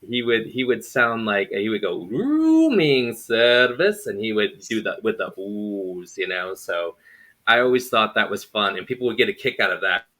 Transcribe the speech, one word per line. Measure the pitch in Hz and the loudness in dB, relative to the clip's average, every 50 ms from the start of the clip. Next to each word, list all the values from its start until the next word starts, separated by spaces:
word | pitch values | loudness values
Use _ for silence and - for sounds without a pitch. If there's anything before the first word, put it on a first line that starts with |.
| - 95 | -12 -6
He | 117 123 | -6 -4
would, | 117 117 117 113 110 | 0 0 0 0 0
he | - - 123 131 | -4 -4 -4 0
would | 123 123 107 107 | 0 0 -2 -2
sound | - - 131 120 117 117 113 113 | -6 0 2 2 2 2 -2 -2
like, | 110 104 101 98 98 | 0 0 0 0 -2
he | - 101 101 110 | -2 -4 -2 -2
would | 110 101 | -2 -2
go, | 98 95 87 - 87 | -2 -4 -4 -4 -6
Rooming | 90 107 139 214 277 302 311 320 320 320 320 320 320 269 202 165 151 139 131 123 120 117 | -6 -4 -4 -2 0 0 2 4 4 4 4 4 4 4 4 4 4 4 2 2 -2 -4
service, | - - - 117 113 117 120 120 123 123 123 123 123 170 202 214 208 - | -8 -6 -2 2 4 6 6 8 6 6 4 4 2 0 0 0 0 -6
and | - 104 101 | -8 -6 -4
he | 107 113 | -4 -2
would | 107 107 104 98 - - | 0 0 0 0 -2 -8
do | - - 113 110 | -10 -4 -4 -2
the, | 101 98 90 - | -2 -4 -6 -2
with | 104 110 107 - | -2 -4 -2 -2
the | 95 90 - - | -6 -8 -8 -10
oohs, | 95 101 104 104 104 104 101 98 95 92 92 90 90 90 - | -12 -10 -8 -8 -6 -6 -6 -6 -6 -6 -8 -10 -12 -14 -8
you | - 92 | -8 -6
know? | 90 92 92 90 92 95 | -4 -4 -6 -6 -6 -10
So | - - - 92 87 85 85 - _ _ - - - - _ _ _ _ | -12 -8 -6 -4 -4 -4 -6 -8 _ _ -20 -20 -20 -20 _ _ _ _
I | - 113 120 | 2 4 4
always | 123 127 127 127 123 - | 4 4 2 2 0 0
thought | - 113 110 107 - | 0 2 2 2 2
that | 110 107 98 | 0 -2 0
was | 101 98 - | -2 -8 -8
fun, | - _ 110 104 98 95 | -8 _ -2 -2 0 -2
and | 92 92 | -4 -6
people | - 127 123 123 120 | -8 -8 -4 -4 -4
would | 113 110 | 0 0
get | 117 104 | 0 0
a | 98 | 0
kick | - - 131 113 - | -4 -4 -6 -2 0
out | 110 95 | -2 -2
of | 92 82 | 0 -2
that. | 95 95 90 87 - _ _ | -2 -2 -2 -2 -4 _ _